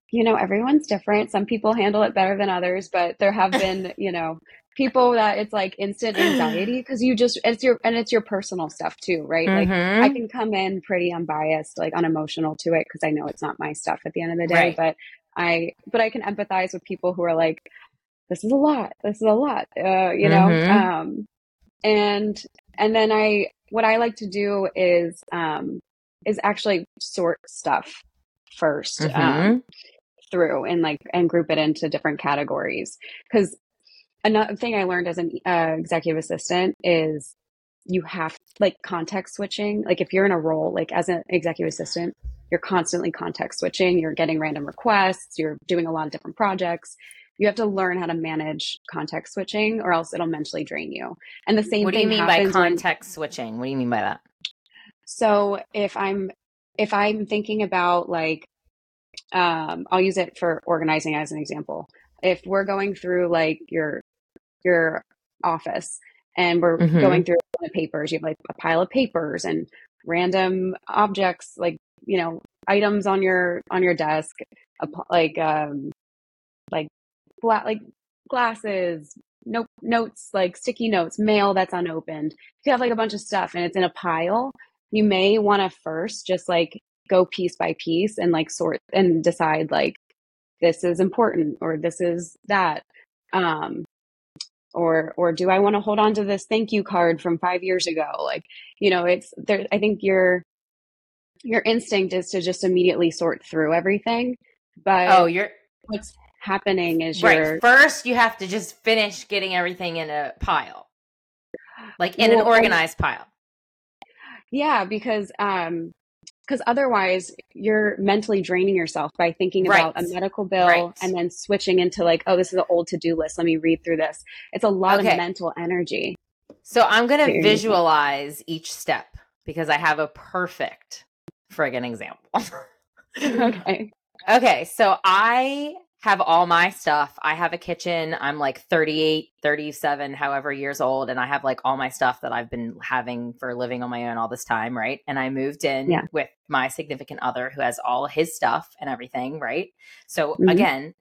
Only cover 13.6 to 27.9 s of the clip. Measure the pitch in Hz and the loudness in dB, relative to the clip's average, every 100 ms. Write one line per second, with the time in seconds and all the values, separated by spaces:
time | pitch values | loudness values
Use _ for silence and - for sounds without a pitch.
13.6 | 156 156 - 156 - - 170 170 170 170 | -8 -6 -6 -6 -6 -6 -4 -4 2 2
14.6 | 170 160 165 - - - _ - 170 165 | 2 2 -2 -2 -12 -20 _ -4 0 0
15.6 | 170 - - 226 220 226 202 208 202 185 | -2 -8 -4 0 0 -2 -6 -6 -2 -2
16.6 | 185 185 - 185 180 175 175 165 160 160 | -2 -6 -10 -4 -2 0 0 2 2 0
17.6 | - - - _ _ _ _ 175 214 269 | -10 -20 -20 _ _ _ _ -6 0 2
18.6 | 302 277 196 - 208 208 220 214 285 233 | 4 2 -2 -6 -6 -2 2 2 2 -2
19.6 | - - 185 190 185 - 156 170 175 160 | -6 -4 0 2 2 4 6 8 6 6
20.6 | 175 202 185 165 165 - 214 _ _ _ | 6 4 4 0 -4 -8 -12 _ _ _
21.6 | _ _ 214 208 208 202 214 202 - _ | _ _ 0 2 2 0 -2 -6 -12 _
22.6 | _ - 214 220 220 214 214 208 - - | _ -2 2 2 4 4 4 2 0 -6
23.6 | _ 214 220 226 233 214 208 196 202 202 | _ 0 2 2 0 -2 -6 -4 -2 0
24.6 | 190 - 180 175 170 - - 175 160 151 | -2 0 4 4 2 -6 -10 -4 -4 -4
25.6 | 139 - - _ _ _ - 208 202 208 | -6 -10 -14 _ _ _ -4 -2 0 0
26.6 | 214 185 - _ - - 170 - - - | 0 -2 -4 _ -10 -2 -2 -2 -8 -8
27.6 | 151 - - | -2 -2 -2